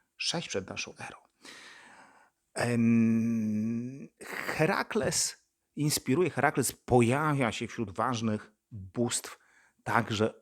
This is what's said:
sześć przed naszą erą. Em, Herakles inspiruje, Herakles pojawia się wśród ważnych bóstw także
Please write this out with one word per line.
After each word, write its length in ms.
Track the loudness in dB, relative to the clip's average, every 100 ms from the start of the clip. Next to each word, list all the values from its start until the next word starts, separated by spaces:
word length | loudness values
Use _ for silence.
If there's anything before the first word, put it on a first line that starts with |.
| _ -8
sześć 320 | -6 -4 -4
przed 200 | -6 -6
naszą 260 | -10 -10 -12
erą. 220 | -16 -16 _ _ -20 -20 -20 -20 -20 -20 -20 _ _ _ _
Em, 1500 | -6 -2 2 4 6 4 2 0 -2 -2 -2 -2 -4 -6 -6 -8 _
Herakles 1160 | -12 -8 -6 0 2 0 -2 -2 0 0 -2 -6 _ _ _ -2
inspiruje, 540 | 0 0 2 2 2
Herakles 420 | 2 2 2 -2
pojawia 800 | -4 4 6 6 4 0 2 0
się 160 | -2 -8
wśród 220 | -6 -6
ważnych 640 | -2 -2 0 -2 -2 -6 _ _
bóstw 680 | -16 -8 -2 -2 -2 -8 -16 _ _ _ _
także 500 | 0 0 0 0 0 0